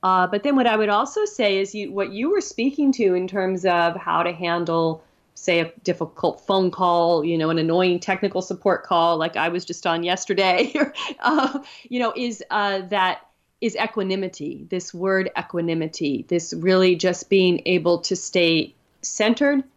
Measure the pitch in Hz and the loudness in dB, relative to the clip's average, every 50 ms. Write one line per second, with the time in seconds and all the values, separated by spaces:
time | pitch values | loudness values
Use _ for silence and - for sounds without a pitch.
0 | - 185 185 185 185 180 - 208 208 285 285 262 254 240 220 214 214 208 202 208 | 2 2 4 4 4 2 0 -2 0 2 2 4 4 4 4 2 2 2 2 2
1 | 247 269 - 427 427 415 - - 240 202 196 190 190 - - 208 202 - 190 196 | 0 0 -2 -2 -2 -2 -2 0 0 2 2 2 -2 -4 -4 -8 -10 -8 -4 -4
2 | 196 - 196 202 233 311 392 403 - - - - - 277 277 - 294 277 262 - | -4 -4 -4 -4 -2 0 0 0 -2 -4 -4 -2 -2 -2 0 2 2 2 2 4
3 | 233 190 180 180 185 185 190 202 185 185 190 185 175 190 175 170 170 170 175 190 | 2 2 2 2 -2 -2 -2 -2 -2 0 -2 0 0 2 2 4 2 2 0 -2
4 | - 170 170 165 170 175 170 165 175 170 170 175 175 165 165 165 165 165 160 160 | -4 -2 0 0 0 -2 -4 -4 -4 -2 -2 -2 -2 0 0 0 0 0 -2 -4
5 | - _ _ _ _ _ _ - - - 175 170 165 165 - - _ - 170 170 | -10 _ _ _ _ _ _ -8 -2 0 2 2 2 -2 -6 -8 _ -4 -2 -2
6 | 170 160 - - - 170 - - _ - 202 190 190 185 180 - 185 175 175 175 | -4 -8 -8 -2 -2 -2 -2 -2 _ 0 0 2 2 0 0 0 2 2 4 4
7 | 170 170 175 165 147 165 170 165 160 156 165 165 156 160 165 175 185 185 180 175 | 4 4 4 2 2 0 0 0 0 0 0 0 2 2 2 4 4 4 2 0
8 | - - 190 185 - 196 190 185 185 - 190 180 - 202 180 - - - 180 170 | 0 -2 -2 -2 -2 -2 -2 -4 -6 -6 -8 -2 0 0 0 0 0 0 2 4
9 | 165 170 170 160 160 170 165 - 156 170 170 180 180 - 175 - - 185 165 165 | 4 4 2 2 0 -2 -2 -2 -2 -2 -2 -4 -6 -8 -12 -6 -2 -2 0 0
10 | 170 175 180 180 - - 202 185 196 190 180 185 240 - - 302 - 277 - - | 0 -2 -2 -2 -2 -4 0 2 2 2 4 2 2 0 2 0 0 0 -2 -10
11 | - - 285 - - 247 311 285 262 262 277 285 285 - - - - - 240 247 | -10 -10 -10 -2 0 0 2 2 0 0 -2 -6 -10 -12 -20 -20 -16 -8 -4 -2
12 | 240 220 - - 254 240 220 - - - - 208 202 202 196 190 190 185 202 202 | -2 -2 -2 -2 -4 -6 -6 -8 -10 -6 -2 -2 0 0 -2 -4 -4 -2 0 0
13 | 185 185 175 - - _ _ _ _ _ _ _ - 226 - - 220 220 - 220 | 0 0 0 -4 -8 _ _ _ _ _ _ _ -4 -4 -2 -2 -4 -4 -2 -4
14 | 196 190 190 190 196 185 180 - 151 147 - 135 147 170 - 180 170 - - 170 | -2 -2 -2 -2 -4 -6 -8 -10 -10 -10 -10 -12 -12 -8 -8 -8 -8 -8 -10 -6
15 | 175 190 196 190 185 185 - - - - - 175 170 165 165 165 160 165 - - | -2 0 0 0 0 -2 -4 -8 -10 -6 -6 -4 -2 -2 -2 -2 -4 -6 -6 -6
16 | 170 156 139 127 - - - - - - - 165 160 185 185 185 185 185 180 165 | -4 -4 -4 -4 -4 -2 -4 -4 -4 -4 -10 -4 0 2 2 4 4 4 2 2
17 | - 185 175 175 - _ 202 196 185 180 175 - - - 185 175 160 175 175 170 | 2 -2 -2 -2 -4 _ 2 4 4 4 2 0 0 0 0 0 2 2 0 2
18 | 170 - 185 175 - - - 185 175 165 165 160 - - _ _ _ _ _ _ | 0 -4 -6 -4 -6 -4 0 2 2 4 4 2 0 -2 _ _ _ _ _ _
19 | - - - - 214 214 233 226 294 285 285 277 269 - _ | -12 -10 -4 0 2 2 2 2 2 2 2 2 -2 -4 _